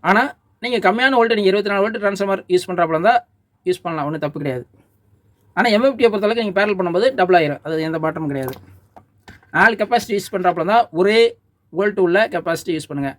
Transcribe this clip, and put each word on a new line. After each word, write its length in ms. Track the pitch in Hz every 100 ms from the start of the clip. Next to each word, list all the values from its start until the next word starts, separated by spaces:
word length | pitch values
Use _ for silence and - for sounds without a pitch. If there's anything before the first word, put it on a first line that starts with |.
ஆனா 200 | - 202 277 - _ _
நீங்க 140 | 240 233
கம்மியான 380 | 247 226 254 262
வோல்ட், 180 | 233 220
நீங்க 120 | 196
இருபத்தி 200 | 196 202
நாலு 120 | 202
வோல்ட் 160 | 208 220
டிரான்ஸ்ஃபார்மர் 400 | 202 196 196 190 -
யூஸ் 200 | 180 180
பண்றாப்புல 300 | 175 170 160
இருந்தா 160 | 190 240 - _ _ _ -
யூஸ் 160 | 180
பண்ணலாம், 240 | 175 160 143
ஒண்ணும் 160 | 156 147
தப்பு 140 | 156
கிடையாது. 240 | 143 127 120 _ _ _ _ _ _ _ _ -
ஆனா 100 | 233
எம் 160 | 208 262
எஃப் 100 | 247
டியை 100 | 233
பொறுத்தளவுக்கு 320 | 208 208 226 214
நீங்க 120 | 190
பேரல் 200 | 208 196
பண்ணும்போது 300 | 180 170 247 262
டபுள் 220 | 180 180
ஆயிரும், 220 | 151 139
அது 240 | 156 160 160
எந்த 100 | 160
மாற்றமும் 320 | 160 160 156
கிடையாது. 240 | 139 131 131 - - _ - _ _ - - _
நாலு 220 | 156 202 220
கெப்பாசிட்டி 400 | 208 240 - 202
யூஸ் 180 | 185
பண்றாப்புல 300 | 196 180 170
இருந்தா 160 | 165 226 233
ஒரே 280 | 160 190 220 233 233 _ _ _
வோல்ட் 260 | 160 202 202
உள்ள 280 | 180 185 220
கெப்பாசிட்டி 460 | 180 165 165 - 160
யூஸ் 140 | 151
பண்ணுங்க 220 | 143 139